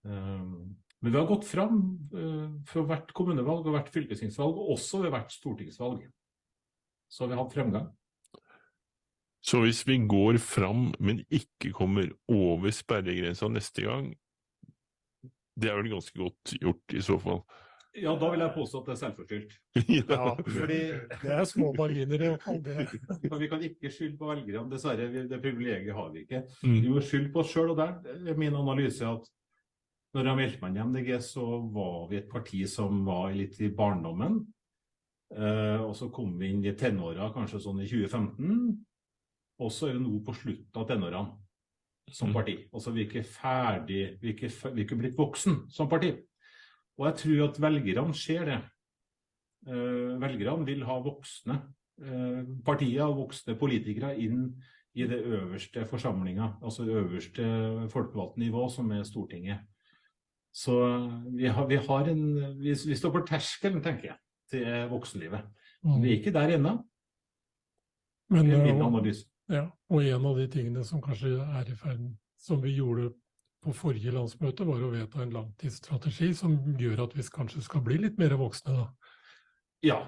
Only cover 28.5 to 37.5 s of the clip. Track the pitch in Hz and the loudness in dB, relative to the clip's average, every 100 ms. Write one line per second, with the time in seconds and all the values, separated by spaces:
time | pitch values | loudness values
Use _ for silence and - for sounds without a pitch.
28.5 | 143 139 131 135 - 117 117 - _ _ | 2 2 2 0 0 -4 -4 -8 _ _
29.5 | _ _ _ _ _ _ 135 131 135 127 | _ _ _ _ _ _ -2 2 2 0
30.5 | - 92 95 117 131 123 123 - 131 120 | -2 -4 -2 0 -2 0 -2 -4 -6 -4
31.5 | 120 113 104 92 87 85 101 101 117 - | -4 -4 -4 -4 -4 -6 -6 -6 -8 -6
32.5 | 98 95 - 101 101 98 90 95 98 98 | -4 -4 -2 0 2 2 0 -2 -2 -4
33.5 | - 107 101 104 92 82 87 147 220 - | -2 -2 2 2 2 -2 -2 0 0 -2
34.5 | _ _ _ _ _ _ _ _ 107 107 | _ _ _ _ _ _ _ _ -4 0
35.5 | 110 107 110 110 101 92 - 104 87 95 | 2 2 0 -2 -6 -8 -6 -6 -4 -2
36.5 | 101 101 101 127 98 85 82 107 123 104 | 0 0 0 0 0 -2 -4 -4 -4 -6